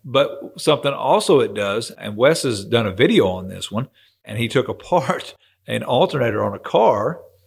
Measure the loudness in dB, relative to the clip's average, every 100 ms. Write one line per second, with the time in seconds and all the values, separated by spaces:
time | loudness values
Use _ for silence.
0 | -2 0 0 -2 -14 -6 0 0 0 -2
1 | 0 2 4 4 4 -2 -2 -2 -6 -10
2 | -10 2 4 4 0 -4 -2 0 0 2
3 | 4 6 4 0 -8 -12 -8 -6 -6 _
4 | _ _ -10 -6 -2 0 -2 -4 -2 -2
5 | 0 -6 -8 -20 _ _ -8 -8 -2 2
6 | 2 0 -2 -2 -4 -6 -2 2 4 2
7 | 0 -6 -14 _